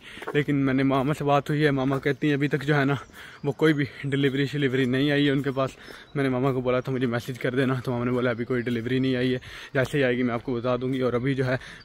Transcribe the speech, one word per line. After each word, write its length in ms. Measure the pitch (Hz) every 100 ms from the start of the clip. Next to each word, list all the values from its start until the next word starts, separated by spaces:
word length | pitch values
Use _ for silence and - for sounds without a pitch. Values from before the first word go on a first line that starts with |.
| - - - 147
लेकिन 200 | 143 143
मैंने 260 | 135 131
मामा 300 | 135 135 131
से 120 | 151 143
बात 240 | 143 135
हुई 120 | 147
है, 100 | 151
मामा 260 | 139 131 135
कहती 280 | 143 139 151
हैं, 80 | 143
"अभी 120 | 147
तक 160 | 147 135
जो 100 | 147
है 80 | 135
ना 120 | 139 - - - - 143
वो 60 |
कोई 200 | - 156
भी 140 | 147 135 - 139
delivery 420 | 139 139 135 139
shivery 380 | 143 139 131 127
नहीं 240 | 131 147
आई 140 | 143 143
है 60 |
उनके 200 | 139 139
पास।" 260 | 131 131 - - - - 147
मैंने 140 | 135
मामा 220 | 127 139
को 100 | 127
बोला 200 | 127 127
था 100 | 127
मुझे 160 | 131 127
message 300 | 117 120 127
कर 180 | 127 123
देना, 240 | 131 131
तो 120 | 123
मामा 140 | 120 120
ने 60 |
बोला 200 | 123 123
अभी 140 | 117 120
कोई 160 | 127
delivery 360 | 117 117 117 131
नहीं 160 | 131 127
आई 160 | 127
है, 100 | 127 - - - 143
जैसे 220 | 127 151
ही 60 |
आएगी 200 | 131 123
मैं 100 | 127
आपको 220 | 117 123 120
बता 220 | 123 123
दूँगी। 240 | 127 135
और 140 | 127 120
अभी 200 | 131 135
जो 100 | 127
है 140 | 131 - -